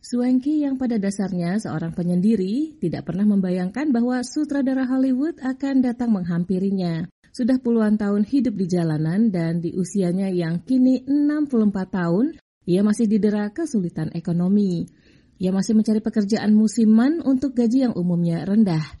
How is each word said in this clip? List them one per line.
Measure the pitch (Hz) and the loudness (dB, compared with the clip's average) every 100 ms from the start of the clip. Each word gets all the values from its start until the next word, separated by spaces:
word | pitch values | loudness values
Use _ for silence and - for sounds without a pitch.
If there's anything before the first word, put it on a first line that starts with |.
Swanky | - 240 247 254 269 311 285 | -6 -2 2 2 2 0 0
yang | 269 | -2
pada | 254 233 | -2 0
dasarnya | 196 196 190 185 170 196 | -2 -2 -4 -2 -2 -2
seorang | - 160 165 165 | -4 -6 -6 -4
penyendiri, | 175 180 190 226 185 226 311 302 | -2 2 2 2 0 -2 -4 -4
tidak | 175 147 - | -6 -6 -6
pernah | 175 | -2
membayangkan | 208 202 185 185 180 208 311 233 | 2 2 0 -2 -4 -4 -2 0
bahwa | 240 254 | 0 -2
sutradara | 247 - 302 285 262 262 | -4 -4 -4 -2 -2 -2
Hollywood | 262 262 269 254 294 330 | -2 0 0 0 -2 -4
akan | 262 262 277 269 | -8 -4 0 2
datang | 254 233 240 | 0 0 0
menghampirinya. | 208 175 170 175 185 196 196 175 165 170 _ _ - | 0 0 -2 0 0 0 0 -2 -2 -6 _ _ -4
Sudah | 240 262 | 0 0
puluhan | 240 233 214 214 | 2 2 2 2
tahun | 202 202 | 0 0
hidup | 208 285 247 202 | 2 0 0 -2
di | |
jalanan | 185 175 165 151 160 180 233 | -2 0 0 0 0 2 0
dan | 180 165 170 | 0 -2 -2
di | 165 - | -4 -4
usianya | 180 202 180 175 196 | -4 0 0 0 -2
yang | 180 165 170 | -2 -2 -4
kini | - 262 254 262 | -2 2 4 2
enam | - 285 294 294 | 0 0 2 0
puluh | 294 240 214 | 0 2 2
empat | 196 185 | 0 -4
tahun, | 190 170 175 269 330 _ _ | -2 0 2 0 -4 _ _
ia | - 175 | -2 2
masih | 214 208 226 | 2 2 2
didera | 214 208 208 208 | 2 2 0 -4
kesulitan | - 330 220 175 - 160 170 | -6 -4 -2 -4 -4 -6 -6
ekonomi. | 170 170 180 208 202 170 - _ _ _ _ _ | -4 -2 2 2 2 -2 -6 _ _ _ _ _
Ia | 185 | -2
masih | 190 190 220 | 0 2 2
mencari | 220 220 | 2 0
pekerjaan | 220 220 196 214 208 214 | 0 -2 0 0 2 4
musiman | 220 214 220 220 254 330 | 4 2 4 6 4 0
untuk | 277 269 285 | 0 0 0
gaji | 269 233 254 | 0 2 2
yang | 254 | 0
umumnya | - 180 175 170 170 - | 0 0 0 0 -2 0
rendah. | 208 208 160 156 - | 2 4 2 -4 -12